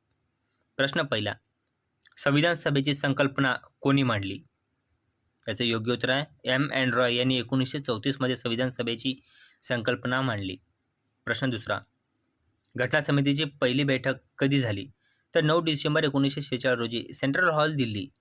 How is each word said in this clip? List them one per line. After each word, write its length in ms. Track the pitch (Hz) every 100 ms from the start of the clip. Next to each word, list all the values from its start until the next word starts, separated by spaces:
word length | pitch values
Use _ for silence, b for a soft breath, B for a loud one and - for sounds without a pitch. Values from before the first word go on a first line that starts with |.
| _ _ _ _ _ _ _ -
प्रश्न 260 | 175 175
पहिला, 320 | 143 113 104 - _ _ _ _ _ _ - -
संविधान 380 | - 143 165
सभेची 400 | 165 - 143 135
संकल्पना 640 | 139 147 135 139 135 135 123 - _
कोणी 220 | 139 139
मांडली? 380 | 131 110 98 98 - _ _ _ _ _ _ _ _ _ -
याचं 160 | 107
योग्य 280 | 120 113 110
उत्तर 160 | 120 127
आहे 160 | 131 151 -
एम 280 | - 127 143
एन 220 | 135 127
रॉय 200 | 120 123
यांनी 240 | 120 127 127
एकोणीसशे 400 | 117 131 127 147
चौतीसमध्ये 580 | 139 113 139 135 127 123
संविधान 320 | 123 117 127
सभेची 460 | 123 120 117 135 131 B B B B
संकल्पना 600 | - 123 117 123 123 127
मांडली. 340 | 135 107 95 92 _ _ _ _ _ _
प्रश्न 260 | - 113 135
दुसरा, 300 | 117 - 101 - _ _ _ _ _ _ _ _ -
घटना 240 | 127 156
समितीची 440 | 147 143 139 143
पहिली 400 | 156 - 131 127
बैठक 300 | 143 131 135 131 _ -
कधी 220 | 139 139
झाली? 260 | 120 101 95 - b b b
तर 60 | 170
नऊ 200 | 151 165
डिसेंबर 440 | 165 147 156 151
एकोणीसशे 360 | 156 139 139 139
शेहेचाळीस 380 | 139 127 131 120
रोजी 340 | 117 117 -
सेंट्रल 360 | - 135 147 175
हॉल, 260 | 156 151
दिल्ली 340 | 151 120 104 92 _